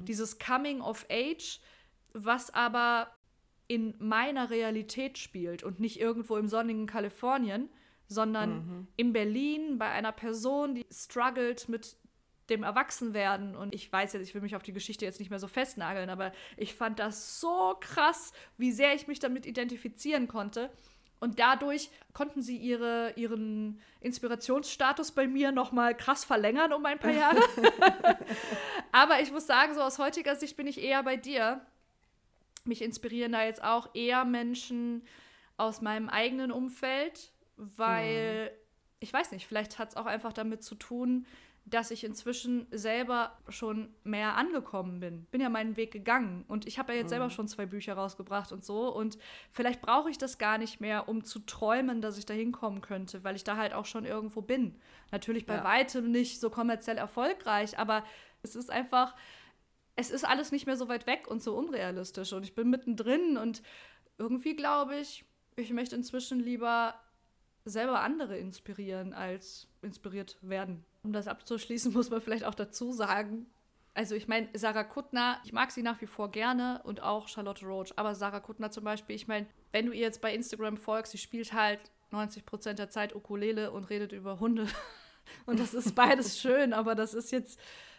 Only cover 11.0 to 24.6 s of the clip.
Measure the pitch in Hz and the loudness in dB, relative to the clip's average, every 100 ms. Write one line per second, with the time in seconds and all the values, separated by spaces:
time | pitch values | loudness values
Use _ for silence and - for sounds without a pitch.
11 | - 247 247 254 240 247 - 226 - - | -6 0 0 2 0 -2 -4 -6 -8 -18
12 | - _ _ _ - 220 214 220 269 - | -20 _ _ _ -2 -2 2 0 0 -2
13 | 233 208 196 196 202 190 202 202 - 190 | -4 0 2 0 -2 -8 -8 -8 -4 -2
14 | 202 202 185 208 196 196 - 185 - 208 | 0 -4 -8 -6 -6 -6 -8 -8 -8 -6
15 | 196 185 185 196 190 254 262 - 165 196 | -6 -6 -8 -8 -4 -2 -2 -4 -4 -4
16 | 185 185 190 185 - - 208 - 226 220 | -4 -4 -6 -6 -14 -8 -8 -2 -2 0
17 | 214 214 - - 330 359 370 370 - - | -2 -4 -8 -4 0 2 2 2 -2 4
18 | 302 330 - - - - 247 220 285 285 | 6 4 -2 -12 -18 -2 0 6 6 4
19 | 294 285 269 254 - 240 247 240 226 - | -2 -4 -2 -2 -4 -4 -4 -4 -8 -6
20 | 294 294 233 220 202 226 233 - - - | 0 2 2 -2 -4 -4 -6 -8 -20 -20
21 | _ _ 240 233 233 269 285 294 - - | _ _ -2 6 6 6 2 -2 -4 -12
22 | - - 294 285 247 247 247 240 233 233 | -14 -4 -4 -2 -4 -4 0 0 2 2
23 | 233 - 233 226 220 214 214 214 - - | 0 -2 -2 -2 -2 -2 -4 -6 -14 -8
24 | 247 247 240 233 247 269 | -6 -2 -2 -2 2 0